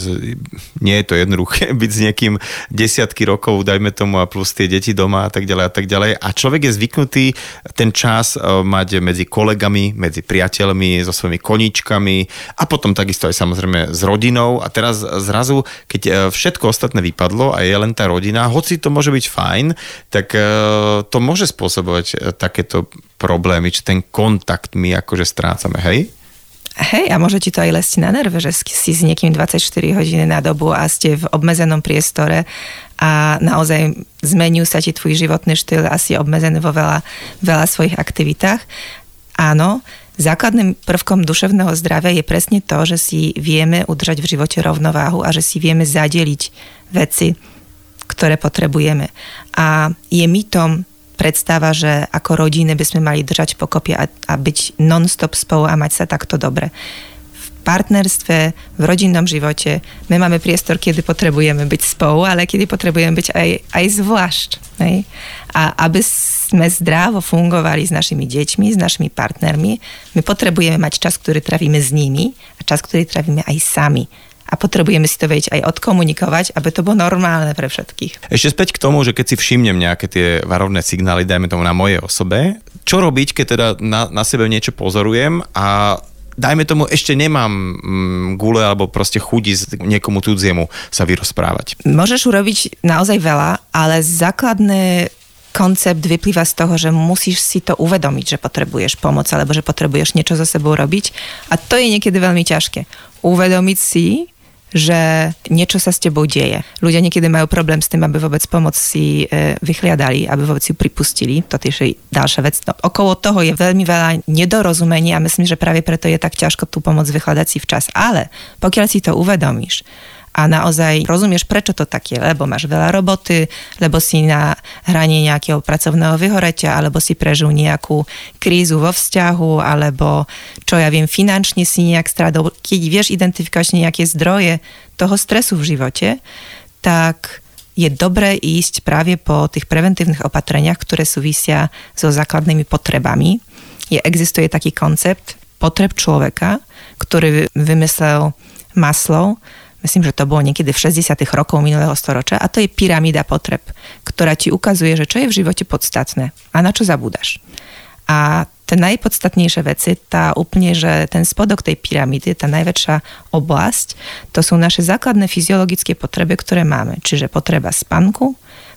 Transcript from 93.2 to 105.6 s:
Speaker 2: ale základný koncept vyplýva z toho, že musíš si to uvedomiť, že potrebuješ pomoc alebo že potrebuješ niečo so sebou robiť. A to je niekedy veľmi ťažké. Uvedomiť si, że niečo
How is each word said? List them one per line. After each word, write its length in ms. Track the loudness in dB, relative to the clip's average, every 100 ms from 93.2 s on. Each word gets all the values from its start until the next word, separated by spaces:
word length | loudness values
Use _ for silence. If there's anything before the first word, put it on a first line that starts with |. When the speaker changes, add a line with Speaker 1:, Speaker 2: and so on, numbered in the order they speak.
| 2 0 0 -2 -4
Speaker 2:
ale 320 | 0 2 2 0
základný 1040 | 0 0 0 0 2 2 2 2 0 -2 -8 -20 -20 -8
koncept 480 | 0 2 2 0 0
vyplýva 400 | 0 0 0 0
z 120 | -2 0
toho, 160 | 0 2
že 140 | 2
musíš 480 | 2 2 0 0 -2
si 240 | -2 -2
to 160 | -2 0
uvedomiť, 480 | 0 0 0 -4 -4
že 160 | -6
potrebuješ 560 | -6 -4 -4 -2 -4 -2
pomoc 320 | 0 0 0
alebo 240 | -2 0
že 80 | -2
potrebuješ 560 | -2 -2 0 0 0 0
niečo 160 | 0
so 160 | 0 0
sebou 240 | 0 0
robiť. 400 | 0 0 -2 -4 -10 -14 -16 -6
A 80 | -6
to 160 | 0 0
je 160 | 2
niekedy 240 | 2 0 2
veľmi 240 | 2 2
ťažké. 480 | 2 0 -2 -6 -12 -16 -20 -4
Uvedomiť 560 | 2 4 4 4 2 0
si, 540 | 0 2 2 0 -4 _ -20 _ _
że 580 | 0 2 2 2 2 0 -4 -2
niečo 240 | 0